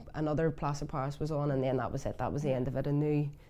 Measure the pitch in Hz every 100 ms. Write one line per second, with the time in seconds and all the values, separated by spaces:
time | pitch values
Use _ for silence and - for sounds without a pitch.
0 | - 151 151 147 160 151 143 143 147 147
1 | 135 143 151 151 147 135 131 131 117 139
2 | 107 - 123 139 151 127 127 127 143 143
3 | 151 147 147 -